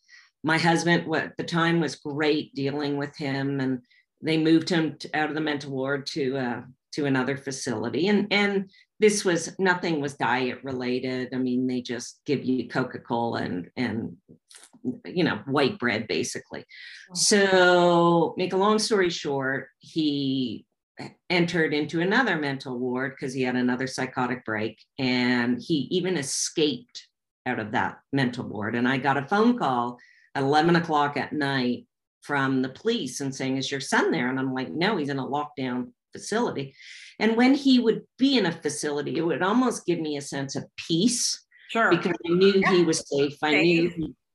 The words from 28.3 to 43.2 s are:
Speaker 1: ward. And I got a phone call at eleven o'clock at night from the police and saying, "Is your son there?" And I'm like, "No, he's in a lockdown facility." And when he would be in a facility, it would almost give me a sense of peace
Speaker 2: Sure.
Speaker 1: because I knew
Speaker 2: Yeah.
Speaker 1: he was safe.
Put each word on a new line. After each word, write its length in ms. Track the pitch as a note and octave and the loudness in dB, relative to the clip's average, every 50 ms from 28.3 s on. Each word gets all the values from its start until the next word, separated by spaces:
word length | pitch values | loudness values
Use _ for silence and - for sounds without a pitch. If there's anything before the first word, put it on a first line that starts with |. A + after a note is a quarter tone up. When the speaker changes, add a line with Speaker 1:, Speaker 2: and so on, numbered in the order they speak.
| - C3 - | -2 -4 -8
Speaker 1:
ward. 280 | - G2+ G#2+ G#2 A2 A2+ | -8 -8 -6 -4 -4 -2
And 120 | A#2+ A#2+ | 0 0
I 100 | B2 C3+ | 0 0
got 200 | C3+ C#3+ C#3 C3+ | 0 0 0 0
a 80 | C#3 C#3 | 0 0
phone 300 | - G3+ G#3 A3+ B3 A#3+ | 0 2 4 4 4 2
call 400 | A3+ E3+ C#3 B2+ A#2+ A#2+ B2 B2 - - - _ _ _ _ - | 2 0 0 0 0 -2 -4 -6 -12 -18 -20 _ _ _ _ -6
at 80 | C#3 C3+ | -2 0
eleven 320 | C3+ D3 D3+ D#3+ E3+ F3 | 2 4 4 4 4 4
o'clock 420 | D#3+ E3 E3 D#3 D3 C#3+ C#3+ - | 4 2 2 2 2 2 2 0
at 160 | C3+ G#2 - B2+ | -4 -6 -4 -4
night 540 | D3+ C#3+ C#3 C#3 C3 B2 B2 A#2+ - - _ _ _ _ _ _ _ | -4 -2 -2 0 0 0 -2 -2 -4 -8 _ _ _ _ _ _ _
from 400 | - - C#3+ C#3 C3+ C3 C3+ C3 | -8 -4 -2 0 0 2 2 0
the 80 | C3 C3 | 0 -2
police 520 | - - - A3+ A#3 A3+ D#3 A#2+ - - | -4 -4 -2 -2 -2 -2 -4 -6 -8 -6
and 120 | C#3 C#3 C3+ | -6 -6 -6
saying, 240 | - C3+ C3 C3 | -4 -4 -4 -2
"Is 140 | C3+ C3 - | -4 -4 -4
your 100 | C#3 C#3 | -6 -6
son 300 | C#3 - A3 B3 F4+ G4 | -4 0 0 0 2 2
there?" 180 | B3 D3+ B2 B2 | 0 0 -2 -2
And 100 | C3 C3+ | -2 -2
I'm 140 | C3 C3+ B2+ | -4 -4 -4
like, 160 | C3 B2+ - | -4 -6 -6
"No, 260 | - D3+ F3 G#3 A3+ | -4 -2 -2 0 0
he's 120 | E3 C#3+ C#3 | -2 -2 -4
in 80 | C#3 C3+ | -4 -4
a 60 | B2 | -4
lockdown 640 | A#2 C#3 D3 D3 - - C#3 C3 B2+ B2 B2+ B2 B2 - _ _ _ | -4 -4 -4 -4 -6 -8 -6 -6 -4 -4 -6 -6 -8 -12 _ _ _
facility." 640 | - - - - G3+ A3+ A#3+ - - - C#3 C#3 - - - - - - - - - - | -18 -14 -8 -4 -2 -2 -2 -2 -4 -6 -8 -10 -12 -20 -20 -20 -20 -20 -20 -16 -6 -2
And 160 | - A3+ A3+ | 0 0 2
when 160 | A#3 B3 C4 C#4 | 4 4 4 4
he 240 | C#4+ - C4+ B3+ A#3+ | 4 4 4 4 6
would 240 | A3 A3+ F3 E3+ - _ _ - | 4 4 2 0 -2 _ _ 0
be 180 | C4 C#4 C4+ | 2 2 4
in 80 | A#3 F#3+ | 4 2
a 60 | E3 | 0
facility, 680 | E3 - - D3 C#3+ - - D3 C#3+ D3 C#3 C#3 C3 | -2 -2 -4 -4 -4 -4 -4 -4 -2 -4 -4 -4 -2
it 40 | - | -2
would 200 | D#3+ E3+ C#3+ C3 | -2 -2 0 0
almost 440 | F3+ F#3+ G#3+ B3 B3+ A#3+ - - - | 0 2 2 2 2 2 0 -2 -2
give 140 | - E3+ D#3+ | -2 -2 -2
me 180 | D#3+ D3+ D3 | -2 -4 -6
a 40 | C#3+ | -6
sense 340 | C#3+ - D3 C#3 C#3 C3+ - | -6 -6 -6 -6 -6 -6 -6
of 80 | C3+ - - _ | -8 -10 -10 _
peace 680 | - - - E3 E3 G3+ B3 B3 - - - - - _ _ _ - - - | -12 -4 -2 0 2 2 2 2 0 -2 -2 -4 -6 _ _ _ -20 -12 -4
Speaker 2:
Sure. 200 | - A3+ A3+ F#3+ | 0 2 2 4
Speaker 1:
because 240 | F3 E3+ - F#3 E3 - - | 4 2 2 0 -4 -4 -2
I 60 | E3+ F3 | 0 4
knew 200 | F3+ F#3+ G3 G3 G3 | 6 6 6 6 6
Speaker 2:
Yeah. 120 | F#3 F#3 | 4 4
Speaker 1:
he 120 | F#3+ F3 E3 | 4 4 4
was 240 | D#3+ D#3+ - - - | 4 2 -2 -2 -2
safe. 280 | C#3+ C#3 | 0 0